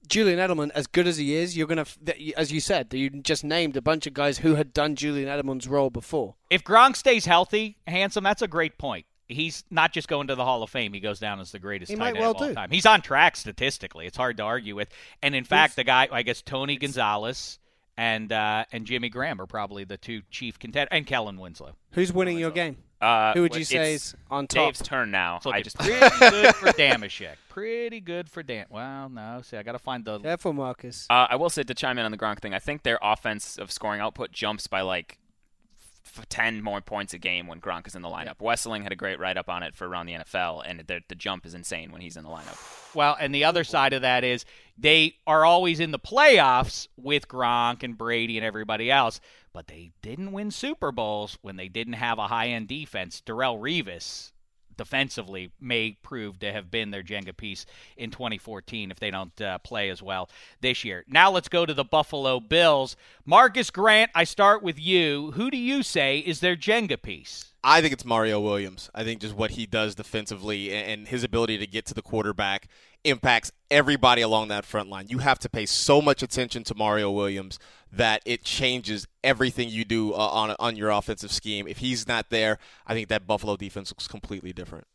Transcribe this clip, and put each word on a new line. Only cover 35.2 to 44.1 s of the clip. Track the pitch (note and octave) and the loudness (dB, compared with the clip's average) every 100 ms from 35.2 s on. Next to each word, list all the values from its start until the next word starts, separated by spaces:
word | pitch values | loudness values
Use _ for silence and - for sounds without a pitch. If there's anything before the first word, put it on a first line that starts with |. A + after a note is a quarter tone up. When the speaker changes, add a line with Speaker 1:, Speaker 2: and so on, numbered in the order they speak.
| _ _ _ _ _ _ - _ | _ _ _ _ _ _ -20 _
Speaker 3:
f-, | - - A2+ | -20 -20 -14
ten | - A2+ A2 | -8 -8 -8
more | G#2+ G2+ | -8 -10
points | - G#2 G2+ | -10 -10 -10
a | F2+ | -10
game | F#2 F2+ F2 | -8 -8 -10
when | E2 | -14
Gronk | G2 E2+ - | -10 -10 -12
is | |
in | F2+ | -14
the | F2 | -12
lineup. | F2 D#2 D2+ | -12 -14 -8
Speaker 1:
Yeah. | G#2+ | -4
Speaker 3:
Wesseling | A#2 A2+ G#2+ | -4 -4 -8
had | G2+ | -10
a | F#2+ | -8
great | G2 E2+ | -8 -6
write-up | F#2 F#2 F2+ | -6 -6 -6
on | F2 | -8
it | E2+ | -10
for | - F2+ | -12 -10
Around | F2+ | -10
the | F2 | -10
N | E2+ | -12
F | E2 | -8
L, | F#2+ F2 D#2+ | -4 -4 -6
and | - F2 | -12 -14
the, | D#2+ F2 _ | -10 -12 _
the | |
jump | F2 G#2 F#2+ E2+ | -12 -8 -8 -10
is | |
insane | F2 E2+ E2+ E2 | -16 -10 -10 -10
when | E2 | -16
he's | F2 E2 | -16 -16
in | |
the | D#2 | -14
lineup. | E2 D2+ - - - - | -14 -14 -18 -18 -20 -12
Speaker 2:
Well, | D#3 D3 D3 | 2 4 4
and | D3 | 0
the | C#3+ | 4
other | D3+ F3 | 4 4
side | D#3+ D#3 C3+ | 0 4 4
of | C3+ | 4
that | B2+ | 2